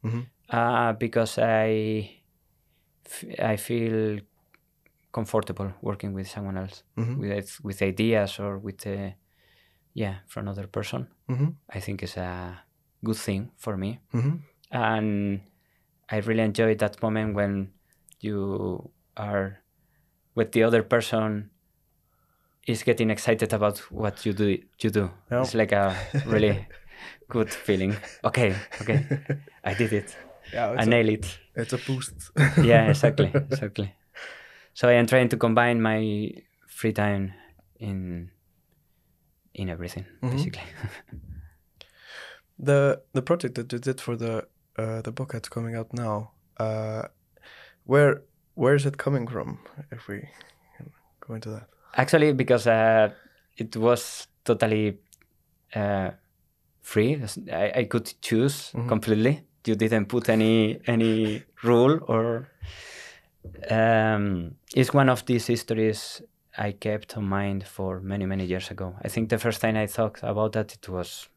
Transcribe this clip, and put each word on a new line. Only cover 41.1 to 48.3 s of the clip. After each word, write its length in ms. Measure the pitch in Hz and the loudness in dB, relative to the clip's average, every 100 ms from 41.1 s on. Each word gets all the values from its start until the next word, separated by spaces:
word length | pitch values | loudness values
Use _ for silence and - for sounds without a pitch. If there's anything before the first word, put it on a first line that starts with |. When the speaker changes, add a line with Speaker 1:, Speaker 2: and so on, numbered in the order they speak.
| - - - - _ _ _ - _ - - - - _ - | -18 -14 -16 -16 _ _ _ -20 _ -20 -20 -20 -20 _ -6
Speaker 1:
The, 440 | 139 139 139 - _ | 2 6 6 2 _
the 80 | 135 | -4
project 340 | 127 175 131 123 | 0 -2 0 -6
that 160 | 120 | -6
you 60 | 120 | -4
did 200 | 135 127 | -4 -4
for 160 | - 117 | -6 -4
the, 320 | 117 113 - _ _ - | -4 -6 -8 _ _ -8
uh, 240 | 113 110 | -6 -6
the 100 | 117 | -8
book 220 | 117 131 | -8 -8
that's 160 | 120 - | -8 -8
coming 260 | - 117 117 | -8 -6 -8
out 180 | 113 | -8
now, 380 | 120 117 104 110 _ _ _ | -6 -4 -4 -6 _ _ _
uh, 460 | 110 110 110 110 - _ _ _ - - - _ | -4 -2 -4 -6 -10 _ _ _ -20 -20 -20 _
where, 380 | - 139 143 - - | 4 6 6 4 -4